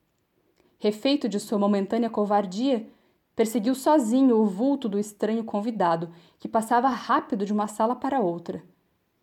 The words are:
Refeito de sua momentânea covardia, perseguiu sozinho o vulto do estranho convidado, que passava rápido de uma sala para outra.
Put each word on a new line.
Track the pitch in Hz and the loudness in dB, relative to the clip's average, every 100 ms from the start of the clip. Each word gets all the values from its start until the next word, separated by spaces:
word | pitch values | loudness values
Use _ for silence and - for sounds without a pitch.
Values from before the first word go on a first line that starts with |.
| _ _ _ _ _ _ _ _ | _ _ _ _ _ _ _ _
Refeito | 208 214 269 285 240 | -2 0 0 0 0
de | 202 | -4
sua | - 214 | -2 0
momentânea | 202 202 196 226 226 | 2 2 0 -2 -2
covardia, | 220 202 208 196 190 269 233 220 _ _ _ _ | -2 0 0 0 -2 0 -2 -4 _ _ _ _
perseguiu | - 220 240 214 | -2 0 0 -2
sozinho | 262 320 302 220 254 269 220 | 0 4 4 4 4 6 4
o | 214 | 2
vulto | 185 269 277 220 | 0 0 0 -2
do | 202 | -4
estranho | 208 - 214 226 | -4 -4 -2 -2
convidado, | 220 208 226 220 175 165 170 - _ _ | -4 -4 -4 0 0 0 -2 -12 _ _
que | 214 | -4
passava | 226 220 240 262 | -2 2 2 2
rápido | 220 - 277 - 214 | -2 0 -2 0 -4
de | 196 | -2
uma | 208 214 | -2 -2
sala | - 226 247 | -2 -2 -2
para | 277 269 | -2 0
outra. | 185 170 170 180 - _ _ _ _ _ | -2 -4 -8 -12 -14 _ _ _ _ _